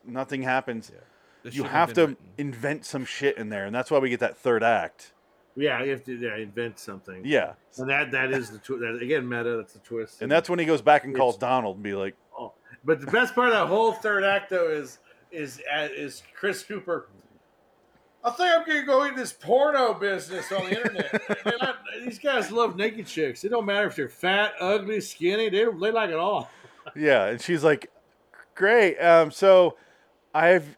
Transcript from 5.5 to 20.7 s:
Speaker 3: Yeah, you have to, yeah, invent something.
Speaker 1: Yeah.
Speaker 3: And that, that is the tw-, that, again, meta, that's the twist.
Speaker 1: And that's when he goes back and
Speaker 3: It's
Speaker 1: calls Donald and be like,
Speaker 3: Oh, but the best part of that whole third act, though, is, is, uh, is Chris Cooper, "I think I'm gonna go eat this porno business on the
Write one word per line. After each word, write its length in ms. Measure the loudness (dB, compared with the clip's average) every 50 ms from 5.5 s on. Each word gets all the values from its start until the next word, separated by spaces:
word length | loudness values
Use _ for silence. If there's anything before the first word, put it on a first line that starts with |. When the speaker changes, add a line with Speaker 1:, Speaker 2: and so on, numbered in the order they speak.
| -6
Speaker 3:
Yeah, 260 | -4 -2 -2 -2 -2 -4
you 80 | -4
have 140 | -6 -6 -8
to, 100 | -12 -10
yeah, 220 | -8 -8 -8 -8
invent 420 | -8 -10 -10 -8 -8 -8 -8 -10 -14
something. 440 | -16 -16 -16 -16 -16 -18 -16 -12 -4
Speaker 1:
Yeah. 280 | 0 0 0 0 -2 -6 _ _ _ -14
Speaker 3:
And 120 | -8 -4 -2
that, 220 | -2 -2 -2 -2
that 200 | -2 -2 -2 0
is 180 | -2 -4 -4 -6
the 100 | -12 -14
tw-, 200 | -10 -10 -8 -6
that, 200 | -6 -6 -6 -6
again, 260 | -4 -2 -2 -2 -2
meta, 300 | -4 -4 -4 -4 -4 -4
that's 160 | -6 -8 -12 -18
the 60 | -20
twist. 420 | _ -12 -10 -10 -10 -10 -12 -8
Speaker 1:
And 100 | -2 2
that's 180 | 2 2 2 0
when 100 | -2 -2
he 60 | 0
goes 160 | 2 0 4
back 220 | 6 6 6 6 4
and 80 | 0
Speaker 3:
It's 80 | 0 2
Speaker 1:
calls 160 | 2 2 0
Donald 380 | 0 0 0 0 0 0 -2 -6
and 60 | -6 -6
be 120 | -6 -4
like, 200 | -4 -4 -6 -8 _ _ _ -16
Speaker 3:
Oh, 160 | -16 -16 -16 -16 _ _ -20 -20 -4 -2
but 160 | -2 0 0
the 60 | -2 0
best 240 | 0 2 0 0 0
part 120 | 2 2 4
of 40 | 4
that 120 | 2 2
whole 240 | 2 2 2 2 2
third 320 | 0 -2 -2 -2 0 2 2
act, 280 | 2 0 0 -2 -2
though, 180 | -2 0 0 0
is, 300 | -2 -4 -6 -10 -14 -20 _ _ _ _ _ _
is, 280 | -12 -10 -10 -10 -12 -12 -8 -6 -4
uh, 120 | -4 -4 -6
is 300 | -8 -8 -10 -12 -12 -16 -20 -20 -10
Chris 280 | -6 -4 -4 -4 -6 -8
Cooper, 460 | -12 -12 -10 -6 -6 -6 -6 -8 -12 -20 -20 _ _ _ _ _ _ _ _ _ _ _ _ _ _ _ _ _ _ _ _ -6
"I 60 | -4
think 180 | -2 0 2 4 2
I'm 120 | 2 2
gonna 160 | 0 -2 -2 0
go 220 | 2 2 2 2
eat 80 | 0 -2
this 180 | -6 -8 -8 -10
porno 600 | -10 -2 2 2 4 4 2 2 2 2 0 0
business 560 | -2 -2 -4 -4 -4 -6 -8 -10 -10 -8 -6
on 140 | -4 -4 -4
the 120 | -2